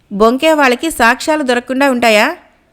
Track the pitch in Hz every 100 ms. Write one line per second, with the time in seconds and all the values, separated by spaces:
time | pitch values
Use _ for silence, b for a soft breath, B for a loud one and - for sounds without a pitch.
0 | - 196 226 262 320 302 269 247 330 -
1 | 233 247 - 311 254 247 240 254 277 247
2 | 240 214 262 349 _ _ _